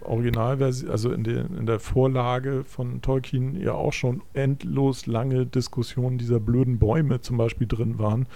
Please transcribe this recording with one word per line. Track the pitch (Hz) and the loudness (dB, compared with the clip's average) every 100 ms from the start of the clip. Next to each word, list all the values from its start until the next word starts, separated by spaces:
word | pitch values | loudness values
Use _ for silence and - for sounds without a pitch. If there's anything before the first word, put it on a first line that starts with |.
Originalversi-, | - 113 120 113 117 135 135 127 - | -4 0 0 2 0 2 0 -2 -2
also | 107 117 | -2 0
in | - | -2
den, | 110 120 - - | -2 -2 -4 -4
in | 117 | -2
der | 110 | -2
Vorlage | - 127 131 131 123 127 135 131 | 0 2 4 2 0 -2 -2 -4
von | 139 - 123 123 | -6 -6 -6 -4
Tolkien | - 135 127 131 131 170 | 0 0 0 -2 -2 -2
ja | - | -2
auch | - - | 0 -2
schon | - 127 127 - | 0 -2 -2 -6
endlos | 135 135 139 175 139 135 127 - | -2 0 0 -2 0 2 0 -2
lange | 113 131 127 127 | -2 0 0 0
Diskussionen | 131 120 - 117 - 127 127 | 0 -2 -4 -4 -2 -2 -2
dieser | 117 117 | 0 0
blöden | 107 123 131 117 | 4 4 4 4
Bäume | 104 131 147 123 | 4 4 2 0
zum | - 120 | 0 2
Beispiel | 113 - 117 | 2 2 -2
drin | 110 113 110 | 0 0 0
waren, | 107 113 131 | 2 2 0